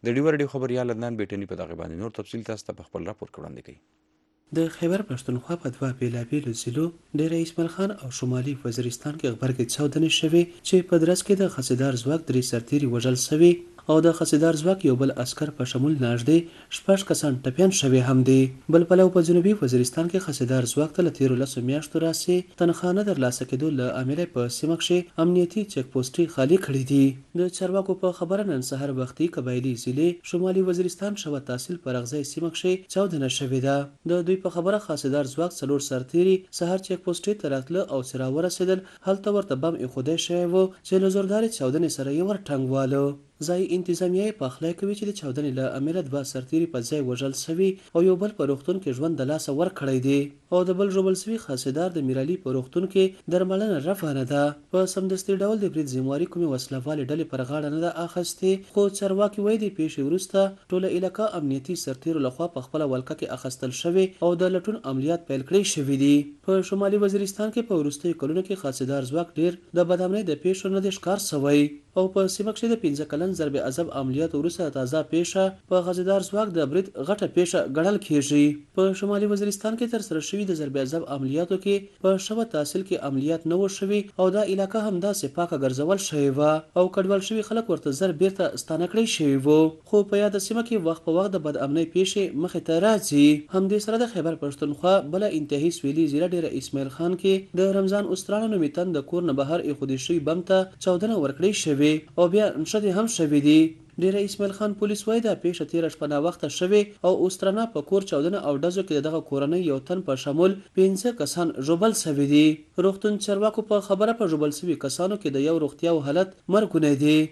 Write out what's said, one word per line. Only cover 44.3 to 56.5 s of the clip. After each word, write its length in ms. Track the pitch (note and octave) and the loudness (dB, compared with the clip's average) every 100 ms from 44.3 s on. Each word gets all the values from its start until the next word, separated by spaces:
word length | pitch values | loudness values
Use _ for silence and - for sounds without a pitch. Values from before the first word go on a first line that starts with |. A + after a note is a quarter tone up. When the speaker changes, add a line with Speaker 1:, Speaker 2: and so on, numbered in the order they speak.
| G#3+ | -2
Speaker 2:
پخلی 300 | B2+ - D#3+ E3+ | -8 -4 -6 -4
کوي 140 | G3 G#3 | -4 -4
چې 100 | G#3 | -6
د 60 | G3+ | -6
چاودنې 320 | D3 B2+ D3 C3 | -6 -4 -4 -2
له 60 | C3 C3 | -4 -2
امله 220 | C#3+ F3 D3 | -2 -2 -4
دوه 140 | C#3+ C3 | -6 -6
سرتیري 360 | C3 B2+ D#3+ E3 | -8 -2 -2 0
په 80 | C3+ A#2 | -4 -4
ځای 180 | D3+ B2+ | -4 -2
وژل 260 | B2 C3+ C3+ | -2 -4 -6
سوي 260 | - E3 F#3+ F#3+ - E3 | -6 0 0 0 -4 2
او 60 | F3+ | 4
یو 80 | F#3 | 4
بل 100 | G#3 G#3+ | 0 -2
په 80 | C#3+ | -2
روغتون 320 | C3+ - F#3 | -2 -2 -2
کې 160 | F#3 B2+ | -2 -2
ژوند 220 | D#3+ D#3 | -2 -2
د 100 | C3 | -2
لاسه 240 | D#3 - C#3+ | -2 -4 -2
ورکړی 400 | F3+ F#3 C#3 C3 C3 | -2 -2 -2 0 2
دی. 100 | C#3 C#3+ - _ | 2 0 -8 _
او 60 | F3 F3+ | 2 2
د 60 | F#3 | 2
بل 120 | G3+ F#3+ | 0 2
ژوبل 200 | F#3+ F#3 | 2 0
سوي 160 | G#3 A3+ | -2 -6
خاصدار 500 | - C3 C3+ C3 F3+ F3 | -6 -6 -4 -2 -2 -2
د 100 | C3+ | -2
میرالي 280 | C3 C3+ F#3 | -2 -2 -4
په 140 | C3+ C3 | -2 -4
روغتون 300 | B2+ E3+ F#3 | -2 -4 0
کې 380 | F#3+ F#3+ F#3+ - F3 | 2 2 0 -2 0
درملنه 420 | F#3 F#3+ G#3+ E3+ D3 | 2 0 0 -2 -2
روانه 400 | F#3+ D#3 C3+ C3 | -4 -2 -2 -2
ده. 100 | C#3+ C#3+ D3 _ | 0 0 -2 _
په 180 | F#3 F#3 | 0 0
سمدستي 440 | F#3+ F#3+ F#3+ - F#3+ | -2 -2 -4 -2 0
ډول 200 | G3 A3 | 0 0
د 80 | G3 D3 | -2 -2
برید 180 | D3 | -4
ذمواري 340 | B2+ C3 C#3+ F3 | -2 -2 -2 -4
کومې 160 | F3+ E3+ | -2 -2